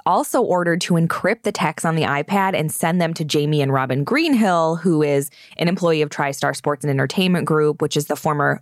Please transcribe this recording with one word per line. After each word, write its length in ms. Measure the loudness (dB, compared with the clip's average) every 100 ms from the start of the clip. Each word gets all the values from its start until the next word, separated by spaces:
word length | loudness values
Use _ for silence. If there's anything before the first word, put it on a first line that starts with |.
also 380 | 0 0 0 0
ordered 360 | 0 0 2 0
to 140 | 2
encrypt 500 | 2 2 0 -2 -2
the 100 | -4
texts 340 | -2 -4 -2 -2
on 100 | 0
the 60 |
iPad 500 | 0 -2 -2 0 0
and 160 | 0 -2
send 300 | -2 0 0
them 140 | 0
to 100 | -2
Jamie 380 | -2 0 2 0
and 100 | 2
Robin 320 | 0 0 -2
Greenhill, 720 | 0 0 2 2 2 2 2 0
who 260 | 2 2
is 280 | 2 0 -2 -10 -14 -4
an 100 | -2
employee 360 | 0 2 2
of 80 | 0
TriStar 440 | -2 -4 -2 -4
Sports 300 | -2 -4 -2
and 60 | -2
Entertainment 560 | 0 0 0 2 2 2
Group, 340 | 2 2 0
which 160 | -2 -2
is 120 | -2
the 60 |
former 460 | -2 -2 0 0 0